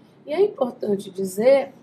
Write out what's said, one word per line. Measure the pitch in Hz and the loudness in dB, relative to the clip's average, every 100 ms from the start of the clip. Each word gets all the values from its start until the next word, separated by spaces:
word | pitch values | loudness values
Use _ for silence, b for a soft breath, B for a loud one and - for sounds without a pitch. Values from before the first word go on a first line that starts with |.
| B B | B B
E | - | -6
é | 320 | 0
importante | 415 - 247 - 208 196 196 | 0 0 -6 -4 -4 -4 -6
dizer | 190 190 185 247 277 269 - | -8 -6 0 4 4 2 -12